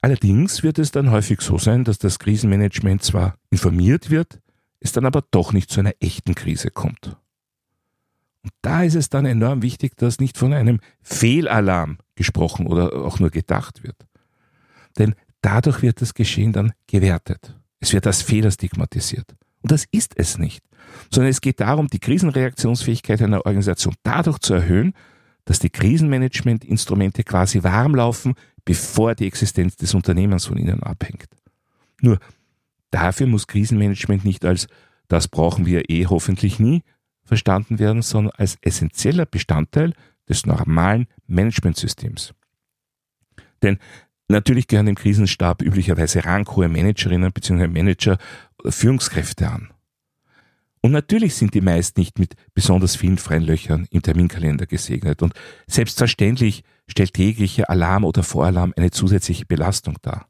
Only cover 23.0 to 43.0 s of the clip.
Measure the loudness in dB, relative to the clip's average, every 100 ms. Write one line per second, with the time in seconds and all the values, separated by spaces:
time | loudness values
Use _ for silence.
23 | 0 0 2 2 0 0 0 -2 -4 -4
24 | -4 0 0 -2 0 0 2 2 2 -2
25 | _ _ _ _ -4 -2 -2 0 2 2
26 | 2 2 -2 -2 -2 -2 -2 -4 -2 0
27 | 0 0 -2 0 0 0 0 2 2 2
28 | 2 0 -4 -4 _ -20 -4 -2 -2 0
29 | 0 0 -4 -2 -2 0 -2 -2 -2 0
30 | 0 2 2 0 -2 -4 -2 -4 -6 -8
31 | -10 -12 -18 _ _ _ _ _ _ _
32 | 2 2 -2 _ _ _ _ _ _ -2
33 | -2 0 0 0 0 -2 0 2 0 -2
34 | -2 0 0 -2 0 -2 -4 _ _ _
35 | _ 0 0 0 0 2 0 0 0 0
36 | 2 0 0 0 -2 2 2 2 -4 _
37 | _ _ _ -2 2 0 -2 -2 0 0
38 | 0 0 -2 0 -2 -2 -4 -2 -4 -2
39 | -2 0 -2 -6 -2 -2 0 0 -2 -4
40 | _ _ _ -4 -2 -2 0 0 2 0
41 | -2 _ _ 0 0 0 -2 -2 -6 -8
42 | -10 -10 -16 -18 _ _ _ _ _ _